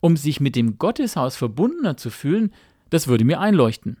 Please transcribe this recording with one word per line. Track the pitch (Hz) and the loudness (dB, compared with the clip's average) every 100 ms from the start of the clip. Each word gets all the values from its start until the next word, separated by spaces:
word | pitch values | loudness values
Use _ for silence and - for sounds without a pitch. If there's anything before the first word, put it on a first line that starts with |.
um | 170 165 | 4 2
sich | 143 147 | 0 0
mit | 139 135 | 0 2
dem | 117 107 | 0 0
Gotteshaus | 175 233 254 - 131 - | -4 -2 -4 -2 -4 -4
verbundener | 127 110 214 339 247 135 | -6 0 -2 0 -4 -4
zu | 123 | -10
fühlen, | - 143 190 220 - _ _ _ | -8 -2 0 -2 -6 _ _ _
das | 165 151 | -4 0
würde | 120 | 2
mir | 113 156 | 2 2
einleuchten. | 202 196 120 107 - 113 | 2 4 4 0 -10 -12